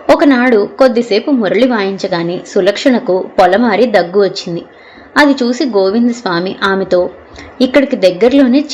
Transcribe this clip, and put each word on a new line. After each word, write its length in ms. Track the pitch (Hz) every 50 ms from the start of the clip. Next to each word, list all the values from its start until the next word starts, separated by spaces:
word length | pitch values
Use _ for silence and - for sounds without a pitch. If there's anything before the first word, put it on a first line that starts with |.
| - - 214
ఒకనాడు 560 | - 330 285 269 240 247 254 233 202 214 - - -
కొద్దిసేపు 520 | 269 254 220 233 233 - 196 208 233 320
మురళి 360 | 285 240 214 180 180 202 254
వాయించగానే 760 | 254 240 214 196 196 196 185 - 190 180 170 170 170 175 180 -
సులక్షణకు 800 | - - 202 180 190 196 - - 285 247 214 - - 180 185 - - - -
పొలమారి 460 | 190 180 185 208 247 233 196 185 247
దగ్గు 340 | 233 208 190 170 170 180 208
వచ్చింది. 440 | 202 185 190 - - 185 170 170 - - - - - - - - - - -
అది 160 | 285 294 285 277
చూసి 320 | 277 240 240 247 - 330
గోవిందస్వామి 920 | 262 208 196 190 190 202 240 240 240 233 - - 196 175 170 180 190 - - -
ఆమెతో, 480 | 196 190 190 190 185 185 180 180 - - - - - - - - - - -
"ఇక్కడికి 360 | 247 247 - 285 262 - -
దగ్గరలోనే 680 | 196 190 180 156 - 220 254 277 277 277 240 240 294 294 -